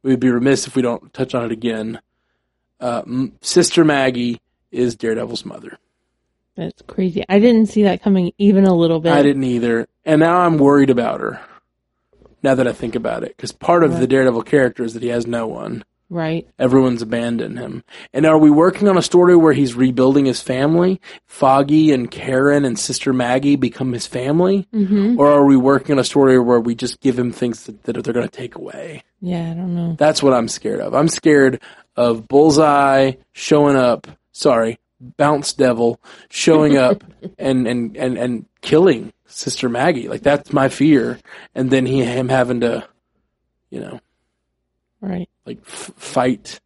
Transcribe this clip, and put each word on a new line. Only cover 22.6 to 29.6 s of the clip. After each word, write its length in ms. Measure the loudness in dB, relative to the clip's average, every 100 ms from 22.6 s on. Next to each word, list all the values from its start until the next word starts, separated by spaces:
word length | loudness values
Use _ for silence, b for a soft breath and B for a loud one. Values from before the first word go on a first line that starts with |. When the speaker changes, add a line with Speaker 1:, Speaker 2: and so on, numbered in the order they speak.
Speaker 1:
and 120 | 0 -4
Sister 360 | -8 -4 -2
Maggie 420 | -2 0 0 0
become 380 | 0 -2 -4 -6
his 160 | -6 -8
family? 580 | -8 -2 0 2 0 -4
Speaker 2:
Mm-hmm. 460 | -4 0 0 0 2
Speaker 1:
Or 80 | 4
are 140 | 6 6
we 100 | 4
working 360 | 4 0 0
on 60 | -2
a 40 |
story 320 | 0 2 4 4
where 180 | 4 0
we 140 | 0
just 260 | -6 -8 -4
give 160 | -2 -2
him 140 | -6
things 340 | -4 -6 -6 -16
that, 180 | -14
that 180 | -10 -8
they're 100 | -4
gonna 140 | -6 -6
take 300 | -10 -16 -14
away? 480 | -16 -16 -16 -18 _ _
Speaker 2:
Yeah, 320 | -8 -8 -8
I 20 |
don't 200 | -8